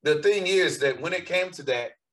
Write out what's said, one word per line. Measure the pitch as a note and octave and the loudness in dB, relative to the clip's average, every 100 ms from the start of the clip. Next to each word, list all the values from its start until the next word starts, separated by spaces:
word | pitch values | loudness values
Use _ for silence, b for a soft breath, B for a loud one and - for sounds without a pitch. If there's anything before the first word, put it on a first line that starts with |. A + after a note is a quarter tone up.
the | D3 D3+ | 0 2
thing | G3+ G#3 F3+ | 2 2 2
is | F#3+ E3+ - | 2 2 2
that | C#3 B2 | -2 -2
when | D#3+ | -4
it | F3+ - | -6 -2
came | F3+ F#3 | -2 -2
to | F3 | -6
that, | C3+ B2 A#2 - _ | -4 -4 -4 -12 _